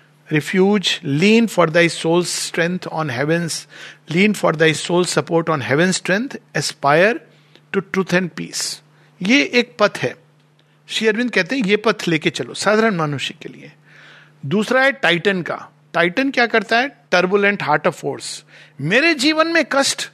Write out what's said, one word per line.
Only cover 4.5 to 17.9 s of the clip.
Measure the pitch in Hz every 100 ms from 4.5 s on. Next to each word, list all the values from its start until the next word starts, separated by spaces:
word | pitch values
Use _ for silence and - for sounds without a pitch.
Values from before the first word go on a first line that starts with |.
| 160
thy | 160 147 -
soul's | 175 180 160
support | 143 165 165
on | 156 110
heaven's | 143 185 175
strength, | - 196 269 - - 160
aspire | - - 139 156 202 240 - _ _ _ _ 196
to |
truth | 196 190 180 180
and | 175 -
peace। | 85 - - - _ _ _ _
ये | 185 277
एक | 277 247 233 -
पथ | 208 -
है, | 123 - _ _ _ _ _ _ -
श्री | - 220
अरविंद | 214 247
कहते | 196 180 269
हैं, |
"ये | 196 208
पथ | 220 208 175
लेके | 160 165
चलो | - 127
साधारण | - 190 214 226 175
मनुष्य | 151 139 - -
के | -
लिए।" | 139 143 - _ - - - - _ 135
दूसरा | 196 208 254
है | 269
Titan | 247 165 170 202 190
का। | 151 - - _ _
Titan | 165 175 180 269
क्या | 254 233
करता | 226 190 233
है? | 269 - _
Turbulent | 180 185 208 202 202
heart | 139 151
of | 180